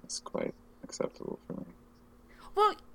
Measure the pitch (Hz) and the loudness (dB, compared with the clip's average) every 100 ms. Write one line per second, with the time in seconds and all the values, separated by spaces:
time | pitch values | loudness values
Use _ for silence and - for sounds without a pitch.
0 | - - - - - - - - - - | -8 -8 -4 -2 -2 -4 -16 -16 -6 -2
1 | - - - - - - - - - - | -2 -2 -6 -6 -6 -8 -8 -12 -20 -20
2 | - - - - - - 415 - - | -20 -20 -20 -18 0 6 6 6 -6